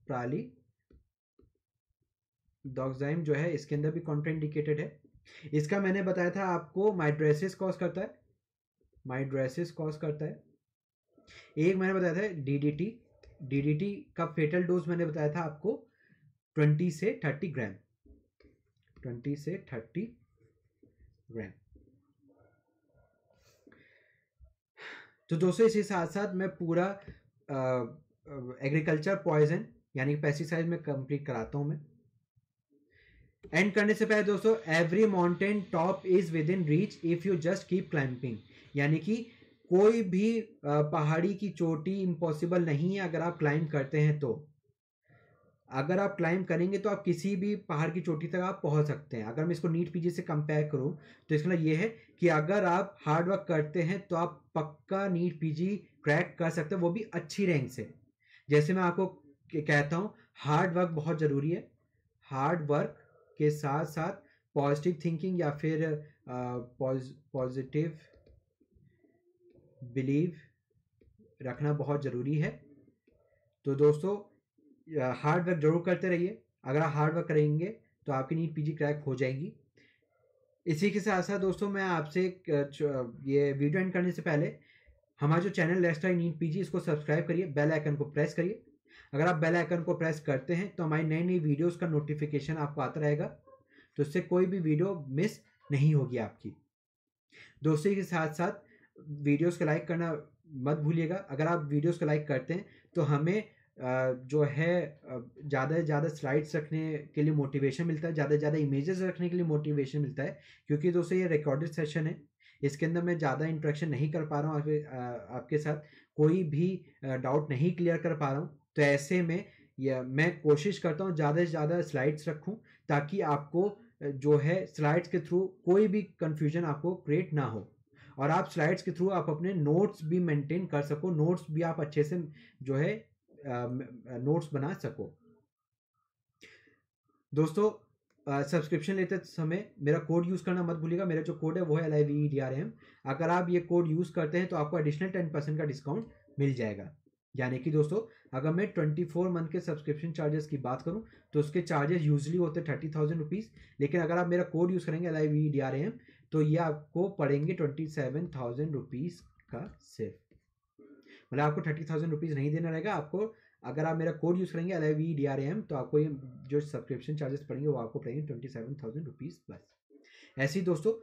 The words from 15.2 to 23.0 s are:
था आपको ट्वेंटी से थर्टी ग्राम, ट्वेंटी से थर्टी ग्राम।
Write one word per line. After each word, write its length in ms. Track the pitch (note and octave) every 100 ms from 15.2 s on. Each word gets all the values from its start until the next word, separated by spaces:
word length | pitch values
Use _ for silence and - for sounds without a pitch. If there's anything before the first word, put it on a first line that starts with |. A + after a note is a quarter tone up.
| D3
था 60 | E3+
आपको 480 | D#3 - G3 C#4+ - _ _ _ _ _ _ D#3
ट्वेंटी 360 | D3+ D3+ F3+
से 280 | - G3+ - D3+
थर्टी 220 | - F#3
ग्राम, 260 | - G2+ F#2+ _ _ - - _ _ - _ _ _ _ -
ट्वेंटी 340 | B2+ A#2+ C#3+ C#3+
से 300 | D#3 F#3+ -
थर्टी 440 | A#2+ - F3 A3+ - _ _ _ _ _ _ _ _ - _ -
ग्राम। 200 | A2+ G2 - _ - _ _ _ _ _ _ _ _ _ _ _ _